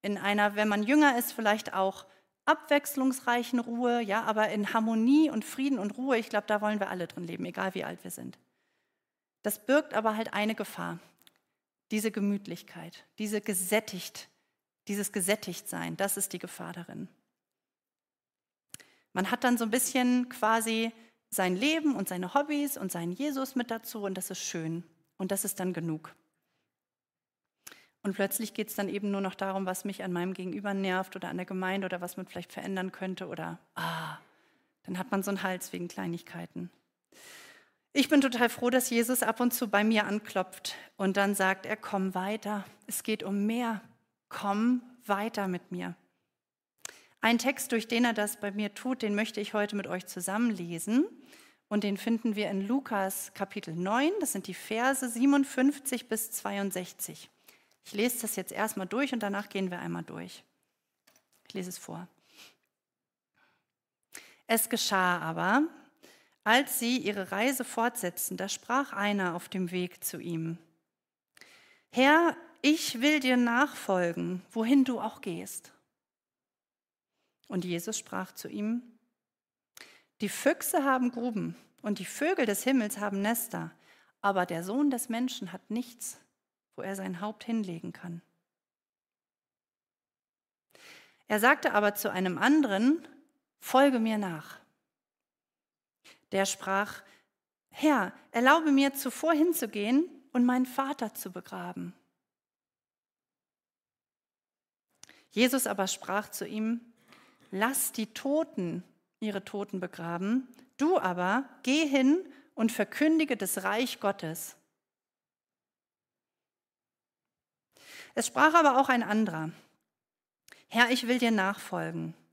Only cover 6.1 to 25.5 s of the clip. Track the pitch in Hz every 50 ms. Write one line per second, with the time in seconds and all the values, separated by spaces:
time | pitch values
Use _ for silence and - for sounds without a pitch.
6.1 | 262 226 226 - 233 208 202 - 214 208 208 214 214 208 196 190 - 180 170 -
7.1 | - - 175 165 170 180 180 180 175 190 185 190 185 190 - - 180 175 - 180
8.1 | - - - - - _ _ _ _ _ _ _ _ _ _ _ _ _ _ _
9.1 | _ _ _ _ _ _ _ 208 208 - - - 262 302 302 - - 220 220 226
10.1 | 214 214 226 - - 196 214 214 220 - 208 - - - 175 170 170 170 - -
11.1 | _ _ _ - _ _ _ _ _ _ _ _ _ _ _ _ 220 214 208 220
12.1 | 202 220 202 202 202 202 202 196 170 170 - - - 175 160 170 - - - _
13.1 | _ - 214 208 214 208 208 - 202 175 190 180 214 220 220 - - 180 - -
14.1 | - - - _ _ _ _ _ _ _ _ _ _ _ _ - 202 202 202 -
15.1 | - 208 180 196 208 214 - - - - - - - 170 165 170 165 - 196 196
16.1 | - 202 190 - - 180 190 185 - - 170 165 170 170 175 - - - 190 180
17.1 | _ _ _ _ _ _ _ _ _ _ _ _ _ _ _ _ _ _ _ _
18.1 | _ _ _ _ _ _ _ _ _ _ _ _ - - - _ _ _ _ _
19.1 | _ - 196 190 247 240 - 247 247 233 233 214 214 254 247 - - 262 247 247
20.1 | 247 247 247 247 - - - 214 226 226 220 226 226 226 226 226 - - - _
21.1 | _ _ _ _ - - 185 185 180 185 240 294 320 330 311 302 262 208 196 -
22.1 | 185 180 185 180 - 285 285 302 294 285 285 277 - - - 185 - 175 170 170
23.1 | 180 - 277 302 277 269 269 262 - 254 240 247 226 226 - - - 220 202 196
24.1 | 190 185 185 - 185 - - - - 175 160 160 165 170 175 - _ _ _ _
25.1 | _ _ 190 180 196 190 - 202